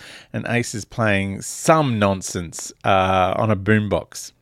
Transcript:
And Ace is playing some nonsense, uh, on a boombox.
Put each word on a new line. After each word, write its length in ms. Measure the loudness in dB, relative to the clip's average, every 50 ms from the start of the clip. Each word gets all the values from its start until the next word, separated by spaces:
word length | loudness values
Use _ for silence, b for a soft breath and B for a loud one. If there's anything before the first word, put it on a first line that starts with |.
| B B B B B B B
And 140 | -8 -6 -4
Ace 260 | -2 -2 -4 -4 -6
is 100 | -10 -10
playing 580 | -10 -4 -2 0 2 2 2 0 -2 -6 -8 -8
some 560 | -10 -10 -2 4 4 4 4 4 0 0 2
nonsense, 720 | 2 2 2 0 -4 -8 -8 -8 -8 -8 -10 -12 -14 -14 -12 _ 0
uh, 500 | 2 4 4 4 4 4 2 2 2 2
on 140 | 0 0 0
a 60 | 0
boombox. 760 | 0 2 2 2 2 2 0 -2 -2 -4 -6 -14 -18 -18 -18 _ _